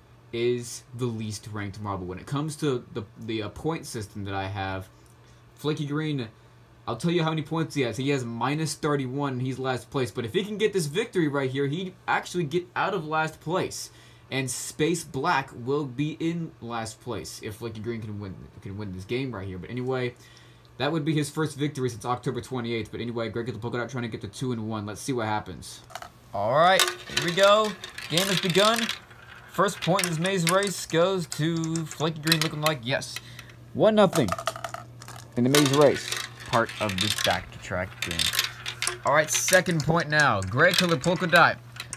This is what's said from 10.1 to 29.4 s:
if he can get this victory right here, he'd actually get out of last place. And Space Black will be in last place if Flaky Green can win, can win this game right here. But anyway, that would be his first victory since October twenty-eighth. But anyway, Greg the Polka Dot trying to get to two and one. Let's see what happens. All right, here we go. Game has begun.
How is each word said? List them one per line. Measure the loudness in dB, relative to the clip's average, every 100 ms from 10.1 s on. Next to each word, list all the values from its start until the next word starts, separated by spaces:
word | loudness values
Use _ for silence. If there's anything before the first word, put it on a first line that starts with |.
| -2 -2
if |
he | -2
can | -2 2
get | 2
this | 2 0
victory | 0 -2 2 2
right | 2 0
here, | 0 -2
he'd | -2 -6 -6 -2
actually | -2 -2 -4 -2
get | -2 -2 -2
out | 0 0
of | -2
last | 0 -2 -4
place. | -4 -2 -2 -6 -12 -16 -20 -20 -6
And | -4 -2
Space | -4 -6 0 0 0
Black | -2 -2 2 2 0 -6 -2
will | -2 -2
be | -2 -2 -2
in | -2 -2 -4 -8
last | -8 -6 -6 -8
place | -8 -6 -8 -10
if | -10 -8
Flaky | -8 -8
Green | -6 -6
can | -6 -8
win, | -10 -12 -16 -16
can | -12 -8
win | -8
this | -8
game | -6 -4 -4
right | -6 -8
here. | -10
But | -8
anyway, | -6 -2 -2 -2 -6 -18 -20 -20 -20 -16 -4
that | -2
would | 0
be | 0 0
his | 0
first | 0 -2 0
victory | -4 0 -2
since | -2 -4
October | -2 -2 -4
twenty-eighth. | -4 -4 -2 -2 -4
But | -6
anyway, | -4 -4 -4
Greg | -4 -4
the |
Polka | -4 -4 -4
Dot | -4
trying | -4
to | -6
get | -6
to | -10
two | -6 -4
and | -2 -4
one. | -4 -6
Let's | -6
see | -4
what | -2 0
happens. | -2 -4 -12 -14 -16 -14 -14 -14 -20 -10
All | -2 2
right, | 6 8 6
here | 4 0 -6 -4 -2
we |
go. | 6 8 8 6 -2 -12 -12 -2
Game | 0 2
has | 2
begun. | 2 6 6 4 0 -6 -12 -20 -20 -20